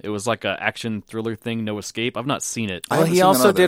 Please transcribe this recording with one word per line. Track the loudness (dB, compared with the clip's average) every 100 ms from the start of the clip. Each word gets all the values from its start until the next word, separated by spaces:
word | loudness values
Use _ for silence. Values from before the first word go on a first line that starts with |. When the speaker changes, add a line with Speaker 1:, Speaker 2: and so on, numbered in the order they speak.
Speaker 1:
It | -8
was | -4 -2
like | -2
a | -2 -2
action | -4 -4 -6 -6
thriller | -8 -8 -6 -6
thing, | -6 -4
No | -4 -6
Escape. | -8 -4 -4 -4
I've | -4
not | -4
seen | -4 -4 -4
it. | -6 -2
Speaker 2:
I | 0
Speaker 3:
Well, |
Speaker 2:
haven't | 2
Speaker 3:
he | 4
Speaker 2:
seen | 4
Speaker 3:
also | 6 6
Speaker 2:
that |
Speaker 3:
did | 6